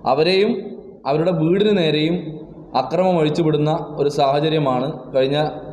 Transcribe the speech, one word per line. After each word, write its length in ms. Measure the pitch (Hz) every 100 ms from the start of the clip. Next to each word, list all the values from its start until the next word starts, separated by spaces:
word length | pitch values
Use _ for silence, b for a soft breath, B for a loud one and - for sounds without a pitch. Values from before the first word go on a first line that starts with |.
| 107
അവരെയും 380 | 139 165 190 214 240 - - - - 131
അവരുടെ 220 | 151 170 170
വീടിന് 320 | 156 196 208 196
നേരെയും 360 | 160 151 156 180 - - - - - 127
അക്രമം 340 | 131 160 185 175
അഴിച്ചുവിടുന്ന 500 | 156 151 156 151 151 165 151 151
ഒരു 80 | 143 143
സാഹചര്യമാണ് 680 | 139 147 156 156 143 127 135 - - 135
കഴിഞ്ഞ 240 | 131 143 151 - -